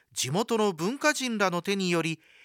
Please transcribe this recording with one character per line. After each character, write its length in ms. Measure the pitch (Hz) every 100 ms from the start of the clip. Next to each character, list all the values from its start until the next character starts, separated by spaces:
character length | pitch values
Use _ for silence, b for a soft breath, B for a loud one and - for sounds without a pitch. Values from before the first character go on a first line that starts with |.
| b
地 200 | - 127
元 260 | 165 247 226
の 140 | 208
文 260 | 160 175 277
化 160 | 311
人 240 | 294 254 220
ら 100 | 190
の 120 | 175
手 140 | 170 202
に 160 | 180
よ 100 | 170
り、 180 | 165 160 b b